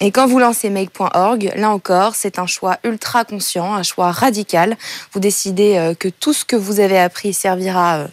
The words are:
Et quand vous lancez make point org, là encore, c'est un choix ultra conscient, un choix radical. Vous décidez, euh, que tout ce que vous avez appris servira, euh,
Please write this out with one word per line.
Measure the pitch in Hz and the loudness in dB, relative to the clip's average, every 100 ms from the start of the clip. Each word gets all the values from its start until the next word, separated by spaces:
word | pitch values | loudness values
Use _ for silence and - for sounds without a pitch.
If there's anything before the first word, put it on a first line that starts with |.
Et | 202 | 0
quand | 196 262 | 2 4
vous | 254 | 4
lancez | 247 233 214 | 4 2 -2
make | 196 190 | -2 -4
point | - 190 | -4 -2
org, | 175 185 240 196 - | 2 2 2 -2 0
là | 214 | 0
encore, | 202 - 180 202 214 | 0 0 2 2 0
c'est | 202 180 | -4 -4
un | 180 | -6
choix | - 190 185 233 | -4 -2 -2 -4
ultra | 220 - 240 226 | -6 -2 -2 -2
conscient, | 208 - 180 175 | -4 -6 -4 -2
un | 208 | -2
choix | 170 - 180 | -4 -2 -2
radical. | 170 262 208 202 170 185 226 - - - | 2 0 0 -2 0 0 -2 -8 -16 -8
Vous | 202 | -2
décidez, | 196 196 196 185 208 190 | -2 0 -2 2 4 4
euh, | 165 | 0
que | 170 190 | -2 -6
tout | - - | -2 -2
ce | 294 - | -2 0
que | 240 | -2
vous | 196 208 | 0 2
avez | 196 190 | 4 4
appris | 180 - 208 | 2 0 -6
servira, | 185 196 185 185 185 175 160 | -2 -2 -2 -2 0 2 0
euh, | 147 | -4